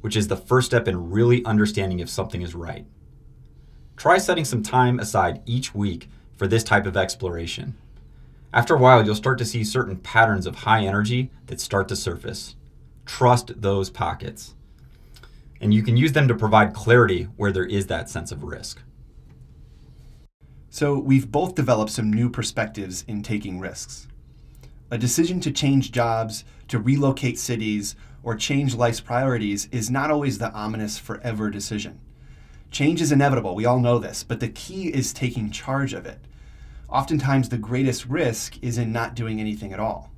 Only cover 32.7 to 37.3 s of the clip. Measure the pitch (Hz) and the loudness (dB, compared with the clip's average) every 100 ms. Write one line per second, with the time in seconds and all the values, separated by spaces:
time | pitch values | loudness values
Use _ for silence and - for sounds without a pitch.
32.7 | - 143 165 151 139 143 127 104 92 117 | 0 2 2 2 4 4 2 -2 0 2
33.7 | 127 120 120 98 - - 113 113 - - | 4 4 2 0 -12 -8 -6 -6 -8 -12
34.7 | 190 180 139 127 - 131 117 107 - - | -8 -4 -2 -4 -4 -6 -4 -6 -8 -6
35.7 | 135 135 92 90 - - - - - - | -4 -2 -6 -12 -18 -20 -20 -20 -20 -20
36.7 | - - 127 170 156 131 | -18 -4 -2 0 -2 2